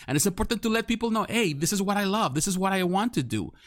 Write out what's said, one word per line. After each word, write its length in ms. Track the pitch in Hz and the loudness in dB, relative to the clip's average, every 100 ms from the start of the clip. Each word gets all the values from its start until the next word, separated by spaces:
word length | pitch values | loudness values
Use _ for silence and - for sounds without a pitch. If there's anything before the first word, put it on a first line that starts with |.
| - | -2
and 100 | 139 | 0
it's 120 | 202 | 2
important 340 | 185 220 226 | 0 -2 0
to 80 | 226 | 0
let 180 | 220 226 | 0 0
people 220 | 240 233 | 0 0
know, 160 | 220 202 | 0 0
"Hey, 260 | 226 202 | 0 0
this 200 | 143 170 | 0 0
is 80 | 196 | 0
what 160 | 196 202 | 0 0
I 60 | |
love. 320 | 196 214 180 135 | 0 0 0 0
This 120 | 202 | 0
is 80 | 185 | 0
what 160 | 190 | 0
I 120 | 190 | 2
want 300 | 180 180 120 | 2 2 0
to 100 | 156 | 0
do." 280 | 120 107 82 - | -2 -2 -4 -8